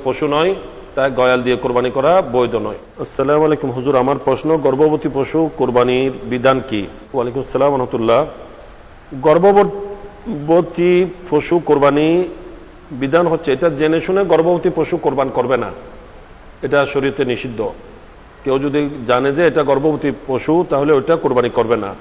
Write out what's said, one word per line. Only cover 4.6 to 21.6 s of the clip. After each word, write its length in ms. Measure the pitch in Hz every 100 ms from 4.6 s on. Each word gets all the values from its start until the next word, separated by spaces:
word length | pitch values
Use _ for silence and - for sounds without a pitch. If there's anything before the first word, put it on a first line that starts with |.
| 135 135 156 151 151
পশু 360 | 135 123 156 160 -
কোরবানির 560 | 123 120 123 127 135 135
বিধান 360 | 113 123 131 135 -
কি? 180 | 107 92 - -
ওয়ালাইকুম 280 | 135 120 131
আসসালাম 320 | 120 127 143
রহমতুল্লাহ। 520 | 139 123 117 113 117 156 - - - - - - - -
গর্ভবতী 1900 | 135 156 165 196 202 202 - - - - - 233 151 147 175 170 - 175 180 180 - -
পশু 280 | 147 - 170
কোরবানি 680 | 156 147 139 147 156 175 175 - - - - - -
বিধান 360 | 131 135 165 175
হচ্ছে, 260 | 160 147
এটা 180 | 131 170
জেনে 300 | 143 156 160
শুনে 240 | 170 190
গর্ভবতী 460 | 190 160 165 170 175
পশু 220 | 165 147 170
কোরবান 340 | 151 135 135
করবে 260 | 127 120 123
না, 140 | 104 - - - - - - - - -
এটা 240 | 135 143 139
শরীয়তে 380 | 139 135 139
নিষিদ্ধ। 480 | 123 117 127 113 101 - - - - - - -
কেউ 140 | 139 135
যদি 320 | 143 147 143 143 117
জানে 260 | 123 139
যে 140 | 143 170
এটা 160 | 151
গর্ভবতী 500 | 143 135 156 147 143 120 -
পশু, 380 | 131 - 165 175
তাহলে 220 | 139 143
ওটা 240 | 139 123 165
কোরবানি 340 | 147 123 120
করবে 260 | 123